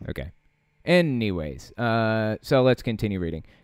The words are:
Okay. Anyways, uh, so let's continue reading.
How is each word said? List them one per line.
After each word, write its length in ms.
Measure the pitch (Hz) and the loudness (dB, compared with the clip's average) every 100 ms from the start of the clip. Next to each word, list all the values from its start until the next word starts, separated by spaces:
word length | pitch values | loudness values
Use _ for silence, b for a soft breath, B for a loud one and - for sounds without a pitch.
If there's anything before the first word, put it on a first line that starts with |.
| - | -10
Okay. 240 | - 69 - _ _ _ _ | -8 -10 -14 _ _ _ _
Anyways, 880 | - 175 165 127 107 90 76 65 - | 2 4 4 0 0 -2 -4 -8 -14
uh, 640 | - 117 113 110 110 110 107 | -4 0 0 2 0 -2 -4
so 200 | - 139 | 2 4
let's 200 | 127 120 | 4 2
continue 360 | - 110 107 95 | -2 -4 -2 -2
reading. 240 | 85 80 - b | -4 -6 -12 b